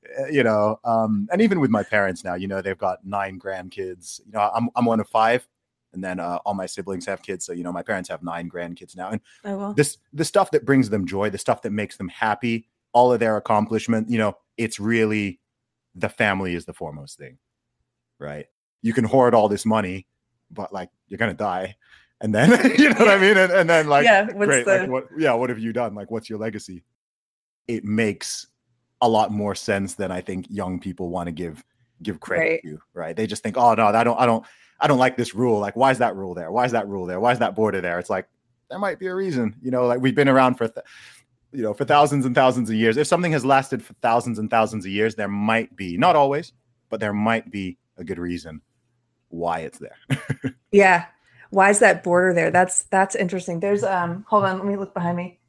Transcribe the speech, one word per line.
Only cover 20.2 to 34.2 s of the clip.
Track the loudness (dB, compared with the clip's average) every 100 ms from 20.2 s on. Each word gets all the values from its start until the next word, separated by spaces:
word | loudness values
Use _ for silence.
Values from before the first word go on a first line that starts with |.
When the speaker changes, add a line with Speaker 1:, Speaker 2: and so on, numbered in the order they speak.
| _ _ _
Speaker 1:
but, | -14 -12
like, | -10 -12 _ _
you're | -4
gonna | -4
die. | -2 -4 -4 -6 -12 _ _ _ _
And | -2
then, | 4 6
<laughs> | 6 6 4
you | 4
know | 6
what | 6
I | 6
Speaker 2:
Yeah. |
Speaker 1:
mean? | 6 6
And, | 6
and | 4 4
then, | 4 6
like, | 4 6
Speaker 2:
Yeah, | 4 4
what's | -2 2
Speaker 1:
great, | 2 4
like, | 2
Speaker 2:
the | 2
Speaker 1:
what, | -4 -6 -2
yeah, | 0
what | 2 0
have | -4
you | -4
done? | -4 -4 -6
Like, | -10
what's | -10 -8
your | -8
legacy? | -8 -8 -14 -20 _ _ _ _ _ _ _ _ -8
It | -8
makes | -4 0 0 -2 -8 -12 -14 _ _ _ _ _
a | 2
lot | 2 2
more | -2 -4 -6
sense | -2 -2 -2 -6
than | -6
I | -6
think | -8 -10 -8
young | -8 -6 -6
people | -8 -10 -8
wanna | -6 -8
give, | -8 -10 -12 _ _ _ _
give | -10 -10
credit | -4 -2 0
Speaker 2:
Right. | -2
Speaker 1:
to, | -8 -18 _
right? | -12 -10 -6
They | -6
just | -6
think, | -6 2
"Oh, | 4
no, | 6 4
I | 4
don't, | 2
I | 4